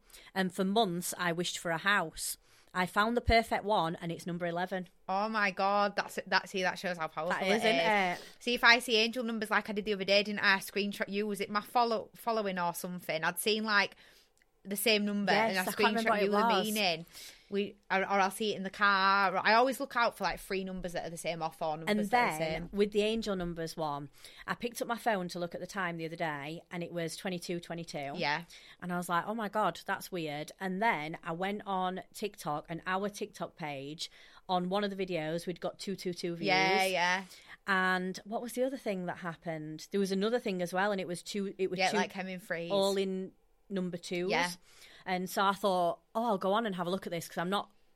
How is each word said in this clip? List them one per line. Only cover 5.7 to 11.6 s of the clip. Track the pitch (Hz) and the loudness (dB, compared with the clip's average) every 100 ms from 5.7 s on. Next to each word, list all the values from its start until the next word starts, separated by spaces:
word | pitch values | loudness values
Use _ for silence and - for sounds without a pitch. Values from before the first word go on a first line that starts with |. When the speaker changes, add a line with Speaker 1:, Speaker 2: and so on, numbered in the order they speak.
| 202 202 202 | 4 4 0
Speaker 2:
that's, | - - - | -4 -4 2
that's, | 190 185 | 2 2
see, | 190 | 0
that | 180 165 | 0 0
shows | 185 175 | -4 -4
how | 160 | -4
powerful | - 165 185 | -4 -2 0
Speaker 1:
That | 190 | 2
is, | 214 | 4
Speaker 2:
it | 220 | 4
Speaker 1:
isn't | - | 4
Speaker 2:
is. | 220 208 185 175 | 4 4 2 -2
Speaker 1:
it? | - - | -8 -8
Speaker 2:
See, | - | -2
if | 240 | 4
I | 240 240 | 8 8
see | 240 220 | 6 2
angel | 233 247 | 2 0
numbers | 233 226 214 | -4 -4 0
like | 208 214 | 0 0
I | |
did | 208 | -4
the | 202 | -2
other | 196 | -2
day, | 190 202 | 4 4
didn't | 208 202 | 4 2
I | 202 190 | 4 4
screenshot | - 202 202 202 - | 2 -2 -2 -2 -4
you? | 202 214 | -2 -2
Was | 190 | -2
it | 196 | -2
my | 208 | -4